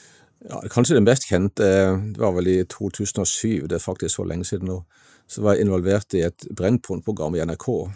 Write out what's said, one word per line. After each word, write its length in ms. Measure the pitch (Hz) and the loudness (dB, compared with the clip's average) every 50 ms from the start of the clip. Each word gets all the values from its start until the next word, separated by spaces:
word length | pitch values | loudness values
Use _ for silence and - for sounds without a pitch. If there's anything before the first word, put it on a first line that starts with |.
| - - - - _ _ _ _ - | -20 -20 -20 -20 _ _ _ _ -16
Ja, 160 | - - - - - | -14 -12 -10 -8 -2
kanskje 300 | - 120 123 139 - 117 | 2 2 4 6 6 6
det 80 | 101 | 6
mest 180 | 113 131 - - - | 6 4 4 2 2
kjente, 340 | 98 90 95 101 - - 104 | 2 2 2 0 0 2 4
eh, 320 | 98 95 95 95 95 95 95 104 107 98 | 4 6 6 4 4 2 0 -2 -6 -4
det 80 | 104 | -2
var 160 | 113 101 90 | 0 0 0
vel 160 | 90 90 92 92 | 2 2 2 2
i 100 | 92 90 - | 2 0 -2
to 240 | - - 107 98 - | -6 -6 -6 -6 -4
tusen 320 | - 104 - - 107 92 | -4 -6 -4 -2 -2 -2
og 60 | - | -2
syv, 400 | - - - 113 110 80 - 85 | -2 -2 -2 -2 -2 -2 -2 -4
det 80 | 85 85 | -4 -4
er 80 | - 92 | -4 -6
faktisk 300 | 92 - - - - - | -6 -4 -4 -4 -4 -4
så 80 | 92 87 | -4 -6
lenge 160 | 82 87 90 | -6 -6 -6
siden 240 | - 107 90 92 92 | -6 -6 -6 -4 -6
nå, 140 | 92 90 85 - _ _ _ - - _ _ | -8 -8 -10 -14 _ _ _ -20 -20 _ _
så 160 | - - - | -14 -6 0
var 140 | 104 104 101 | 2 2 4
jeg 100 | - 104 | 4 4
involvert 480 | 101 95 92 87 95 101 101 - - - | 2 2 2 2 2 2 0 0 0 0
i 140 | 87 82 85 | 0 0 0
et 220 | - - - - - | -2 -6 -12 -12 -6
Brennpunkt-program 800 | - 90 104 123 117 - - 95 82 - 110 104 - 78 76 90 | -2 0 2 2 0 0 -4 -8 -6 -6 -6 -6 -4 -4 -4 -2
i 80 | 82 | -2
N 160 | 80 82 80 | -2 -4 -4
R 0 | |
K, 220 | - - 131 113 85 90 95 95 | -6 -4 -4 -4 -4 -4 -8 -10